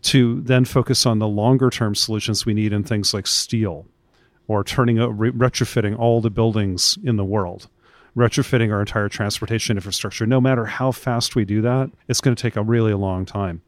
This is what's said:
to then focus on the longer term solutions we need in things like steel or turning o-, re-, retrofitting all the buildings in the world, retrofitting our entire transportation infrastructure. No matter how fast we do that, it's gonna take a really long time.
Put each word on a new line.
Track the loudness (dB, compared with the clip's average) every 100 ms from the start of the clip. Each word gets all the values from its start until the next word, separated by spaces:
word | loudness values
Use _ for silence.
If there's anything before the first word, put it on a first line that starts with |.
to | 2 4 4 0
then | 2 2
focus | 4 2 0 2 2
on | 2
the | 0
longer | 0 2 4 2
term | 2 -2
solutions | -2 -2 -2 -2 -2
we | 0
need | 0 0
in | 0
things | -2 -2 -2
like | -2
steel | -2 -4 -2 -2 -2 -4 -14 _ _ _ _ _ _
or | -2
turning | -2 0 2 2
o-, | 0
re-, | 0 -2
retrofitting | 2 0 2 -2 0 -2 0
all | 2 2
the | 0
buildings | 0 0 2 -2 0 -2 -2
in | -2
the | -2
world, | 0 -2 -4 -8 -18 _ _ _ _ 2
retrofitting | 2 2 0 2 2
our | 0
entire | -2 -2 -4
transportation | -4 -4 -4 -4 -4 -2 -4
infrastructure. | -2 -6 -6 -4 2
No | 4
matter | 4 2
how | -2 -2 -2
fast | -2 -4 -2 -2 -2
we |
do | 0 2
that, | 2 0 -2 -8 _
it's | 0
gonna | 2
take | 0 -2 -2
a |
really | 0 2 2
long | 2 0 -2
time. | -4 -4 -4 -6